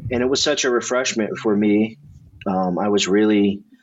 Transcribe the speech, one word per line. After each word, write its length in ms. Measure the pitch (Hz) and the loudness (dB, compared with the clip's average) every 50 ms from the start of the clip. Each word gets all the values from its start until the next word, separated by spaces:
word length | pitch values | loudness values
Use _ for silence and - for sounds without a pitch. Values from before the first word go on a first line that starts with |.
| - - | -6 -4
And 140 | 127 120 123 | -2 -2 0
it 40 | 127 | 0
was 140 | 139 - | 0 0
such 240 | - 151 147 - - | 0 0 0 0 0
a 60 | 131 | 0
refreshment 640 | 120 117 113 - 127 123 131 - - 113 107 - 95 - | 0 0 0 0 -2 -2 -2 -2 -2 -4 -4 -4 -4 -4
for 180 | - 110 104 | -2 0 2
me. 440 | 101 107 107 104 104 110 110 110 - - - - - - - - - - 98 | 2 2 2 2 2 2 0 -4 -10 -20 -20 -20 -20 -20 -20 -18 -10 -6 -4
Um, 320 | 95 92 92 92 90 85 | -2 -2 -2 -2 -2 -2
I 80 | 98 104 | -2 0
was 200 | 101 101 - 90 | 0 0 0 2
really, 540 | 95 104 107 107 107 101 101 101 101 - - _ - - | 2 2 4 4 4 2 2 2 0 -4 -8 _ -20 -20